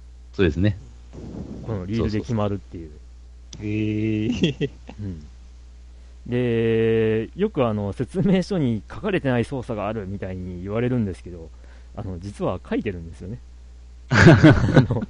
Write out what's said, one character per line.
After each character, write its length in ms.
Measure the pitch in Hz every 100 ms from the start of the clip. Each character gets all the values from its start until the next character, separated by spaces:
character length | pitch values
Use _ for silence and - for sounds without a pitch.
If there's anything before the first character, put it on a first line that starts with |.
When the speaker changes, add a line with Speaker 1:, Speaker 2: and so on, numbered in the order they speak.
| - - -
Speaker 1:
そ 100 | -
う 20 | 90
で 60 |
す 60 | 85
ね。 200 | 101 - - - - - - - - - -
Speaker 2:
こ 80 |
の 120 | 104 90
リ 80 | 113
ー 80 |
ル 80 | 113
で 80 | 104
決 140 | -
ま 140 | 113 104
る 80 | 101
っ 20 |
て 200 | - 90
い 80 | 80
う。 40 |
Speaker 3:
そ 60 | 76
う 40 |
そ 0 |
う 20 | - - - - - -
そ 40 |
う。 40 | 104
へ 20 | 107 107 107 110 107 110
ー。 420 | - 156 131 143 - - -
Speaker 2:
う 40 |
ん。 220 | 101 82 76 - - - - - - - - - -
で、 1000 | 120 123 113 117 113 113 113 110 110 110 -
よ 140 | 214
く 160 | 151 120
あ 80 |
の、 200 | 107 101
説 280 | 92 127 180
明 220 | 185 185
書 160 | 175 190
に 240 | 131 110 -
書 140 | -
か 100 | 202
れ 100 | 185
て 80 | 131
な 100 | 123
い 60 | 110
操 180 | 135
作 120 | 113 107
が 120 | 98
あ 60 |
る 140 | 113 92
み 120 | 101
た 120 | 95
い 40 | 92
に 260 | 92 90
言 100 | 95
わ 100 | 107
れ 80 | 123
る 100 | 127
ん 60 | 104
で 80 | 87
す 80 |
け 80 | 90
ど、 180 | 85 80 - - - - -
あ 80 |
の、 160 | 98 90
実 260 | 98 104 170
は 140 | 92 -
書 60 | 240
い 80 |
て 80 | 110
る 80 | 90
ん 100 | 82
で 60 | -
す 60 |
よ 80 | 92
ね。 100 | 120 - - - -
Speaker 1:
<laughs> 320 | - - -
Speaker 2:
あ 760 | 110 - - 156 - 202 - 120
の、 140 | 127 -